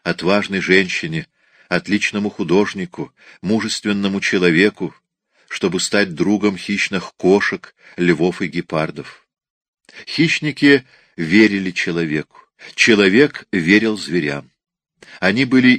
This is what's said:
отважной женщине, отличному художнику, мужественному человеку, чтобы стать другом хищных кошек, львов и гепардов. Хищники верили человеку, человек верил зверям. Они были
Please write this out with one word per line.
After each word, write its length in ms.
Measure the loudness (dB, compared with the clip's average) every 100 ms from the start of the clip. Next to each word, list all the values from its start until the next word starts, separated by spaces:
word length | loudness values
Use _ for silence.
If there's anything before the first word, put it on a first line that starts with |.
отважной 560 | -8 -4 0 0 -2 -6
женщине, 680 | 2 2 2 -4 -6 -8 -8 _ _ _ _
отличному 600 | -6 -2 -2 -2 -4 -6
художнику, 840 | -6 0 0 0 -4 -10 -10 -14 _ -20 -12
мужественному 800 | -4 -2 -2 -6 -4 -2 -2 -2
человеку, 760 | -2 2 2 4 2 0 -10 -12 _ _ _ _ _
чтобы 320 | -6 -4 -4
стать 360 | -2 0 -2 -2
другом 420 | -2 0 0 -4
хищных 560 | -6 -4 -4 -6 -8 -2
кошек, 600 | 2 4 2 -6 -12 _ _ -4
львов 460 | 0 2 0 -2
и 60 | -6
гепардов. 800 | -8 -6 -4 -4 -8 -18 -20 _ _ _ _ _ _ _ -20 -10
Хищники 800 | -2 -2 -2 -4 0 4 4 2 _ _ -10
верили 560 | 0 4 4 2 -4
человеку, 680 | -6 -4 -4 -2 -4 -6 _ _ _ -16 -2
человек 720 | 2 4 6 6 4 0 -8
верил 460 | -4 2 2 2 -4
зверям. 540 | -4 -4 -4 -6 -12 _ _ _ _ _ -20 -4
Они 260 | -2 0 2
были 300 | 4 4